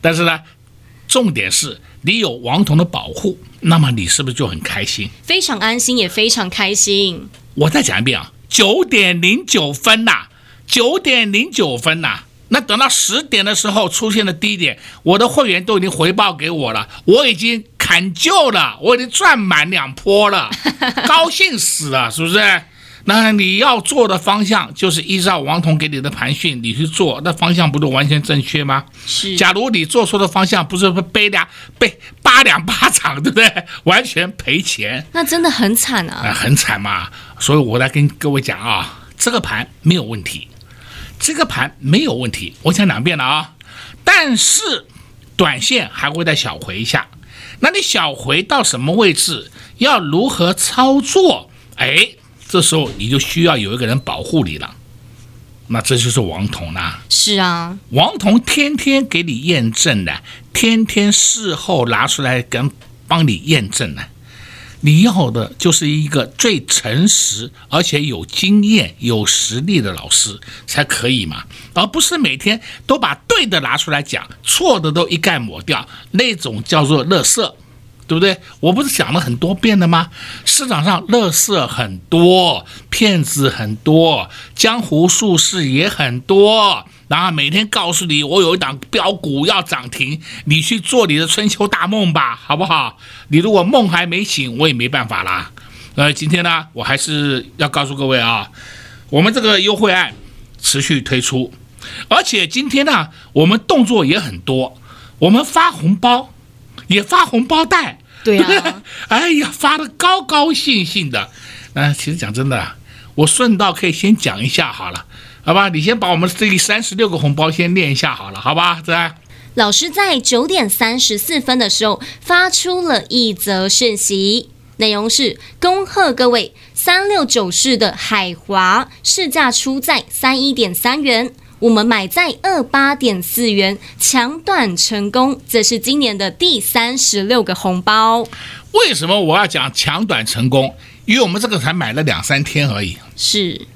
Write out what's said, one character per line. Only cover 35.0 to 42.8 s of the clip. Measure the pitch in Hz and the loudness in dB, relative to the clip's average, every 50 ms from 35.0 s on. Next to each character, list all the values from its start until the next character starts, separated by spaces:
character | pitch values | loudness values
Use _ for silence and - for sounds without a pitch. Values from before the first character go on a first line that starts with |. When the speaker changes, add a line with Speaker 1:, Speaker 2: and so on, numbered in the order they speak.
| 147 - - | -10 -6 -4
Speaker 2:
那 | 330 330 | -4 -2
真 | - 320 339 339 | 0 0 0 2
的 | 339 | 0
很 | 254 - 240 196 226 | 2 2 0 0 2
惨 | 226 - - 262 220 170 - | 0 -2 -2 -2 -2 -4 -4
啊。 | - - 107 107 | -8 -6 -4 -4
Speaker 1:
啊， | 104 | -4
很 | - - 117 143 | -2 0 2 2
惨 | - - - 113 101 | 2 2 0 -2 -4
嘛。 | 101 104 101 90 - - - - - - - - | -2 -4 -4 -4 -6 -8 -14 -18 -20 -20 -12 -6
所 | - - 143 | -2 2 2
以 | 151 | 2
我 | 139 117 107 123 | 2 2 0 0
来 | 127 131 | 0 0
跟 | - 147 143 143 | 2 2 2 2
各 | - - - 147 | 0 -2 -4 -2
位 | 143 135 | -2 -2
讲 | - - 98 92 | -2 -4 -8 -8
啊， | 107 117 110 92 - - - - - - - - | -4 -4 -2 -2 -4 -8 -12 -20 -20 -20 -8 -4
这 | - 240 | -2 -2
个 | 240 220 | -2 -2
盘 | - - 107 107 127 - - - - | -4 -4 -6 -6 -6 -8 -14 -2 0
没 | 151 175 | 2 2
有 | 180 120 | 2 0
问 | 107 117 107 82 | -6 -8 -8 -8
题。 | - - 73 64 - - - - - - - - - - - - - - - | -10 -10 -12 -14 -18 -20 -20 -20 -20 -20 -20 -20 -20 -18 -18 -18 -18 -12 -6
这 | - - 320 | -4 -4 -2
个 | 294 320 | -2 -2
盘 | 226 - - 127 147 - - | -2 -2 -4 -4 -6 -6 -8
没 | 139 135 151 220 | 0 2 2 2
有 | 320 285 113 | 2 0 -2
问 | 120 127 117 | -2 -4 -6
题， | - - 101 - - - - | -6 -8 -10 -12 -14 -4 -2
我 | 160 180 | 0 2
讲 | - | 4